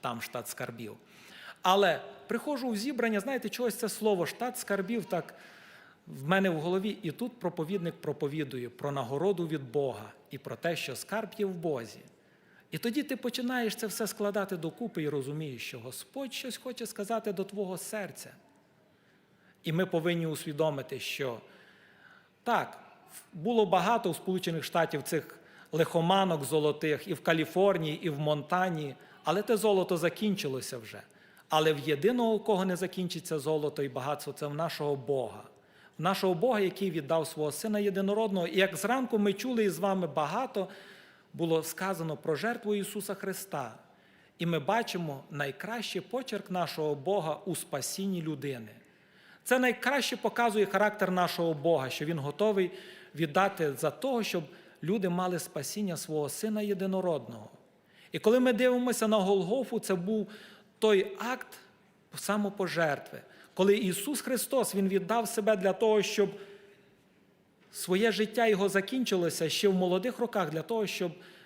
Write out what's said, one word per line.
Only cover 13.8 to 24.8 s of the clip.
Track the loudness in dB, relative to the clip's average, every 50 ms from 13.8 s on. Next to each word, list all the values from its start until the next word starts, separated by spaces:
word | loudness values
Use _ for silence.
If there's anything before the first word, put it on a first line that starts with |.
| -6
все | -6 -4 -2 -4
складати | -4 -2 -2 -2 0 0 0 -2 -2 -4
докупи | -4 -4 -6 -4 -4 -8 -6 -4 -2 -2
і | -2
розумієш, | -2 -2 -4 -4 -6 -6 -6 -8 -8 -8 -10
що | -10 -10 -10
Господь | -12 -12 -12 -14 -14 -12 -8 -8 -8 -6 -8
щось | -8 -8 -8 -10
хоче | -8 -8 -10 -8 -8 -8
сказати | -8 -6 -8 -4 -2 -2 -2 -2 -2 -2
до | -2 -4
твого | -4 -4 -6 -4 -4 -4
серця. | -8 -8 -8 -8 -6 -8 -8 -10 -14 -16 -18 -18 -20 _ _ _ _ _ _ _ _ _ _ _ _ _ _ _ _ _ _ _ _ _ _ _ _ -4
І | -2
ми | 0 0 0
повинні | 2 0 0 2 2 0 2 0
усвідомити, | -2 -4 -4 -6 -6 0 2 2 2 2 -2 -6 -8 -8 -8
що | -6 -8 -6 -4 -4 -4 -4 -6 -12 -18 -20 -20 -20 -20 -20 -20 -20 -20 -20 -20 -20 -20 -20 -20 _ _ _ _ -2
так, | 0 2 2 0 -2 -8 -16 -20 -20 -20 -20 -20 -20
в-, | -20 -20 -20 -16 -12
було | -4 -2 2 4 4 6
багато | 6 6 4 6 4 2 2 2 0
у | -2
Сполучених | -2 -2 -2 -2 -2 0 -2 -4 -4 -4
Штатів | 0 2 2